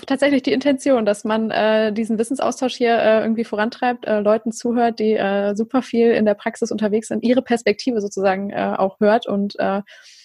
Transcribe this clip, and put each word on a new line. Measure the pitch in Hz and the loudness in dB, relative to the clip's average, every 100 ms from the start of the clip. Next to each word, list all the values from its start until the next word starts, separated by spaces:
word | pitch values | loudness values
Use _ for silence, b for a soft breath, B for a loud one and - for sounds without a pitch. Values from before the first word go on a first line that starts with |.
tatsächlich | - 269 285 277 | -2 0 2 2
die | 262 | 2
Intention, | 262 285 277 - 254 214 | 0 0 0 2 2 2
dass | 208 | -2
man, | 214 220 220 | -2 -2 0
äh, | - 214 220 220 | 0 2 2 0
diesen | 214 220 220 | -2 -2 -2
Wissensaustausch | 226 269 - 247 254 | -2 -2 -4 -2 -4
hier, | - 240 233 | -2 0 2
äh, | 214 220 | 4 2
irgendwie | 214 226 | 2 -2
vorantreibt, | 226 208 214 - 254 240 | -2 -2 -4 -2 -2 -2
äh, | - 214 | -2 0
Leuten | 208 220 226 | 2 0 0
zuhört, | 220 240 233 233 226 | -4 -2 0 0 0
die, | 214 | 0
äh, | 214 196 202 202 | 2 0 0 0
super | 208 226 262 | -2 -2 -2
viel | 240 233 233 | 0 2 4
in | 233 214 | 4 2
der | |
Praxis | 208 - 220 226 | 0 -2 -4 -4
unterwegs | 214 214 214 220 | -2 -2 -2 -2
sind, | 226 | -4
ihre | 226 247 | 0 0
Perspektive | 254 233 - 208 - 233 | 2 0 0 -2 -2 -4
sozusagen, | 202 - 190 190 202 | -4 -2 0 0 -4
äh, | - 196 202 | -4 -2 0
auch | 190 - | -2 2
hört | 208 220 - | 2 2 0
und, | 202 202 - | -2 -4 -2
äh, | 196 196 202 B B B | -2 -2 -6 B B B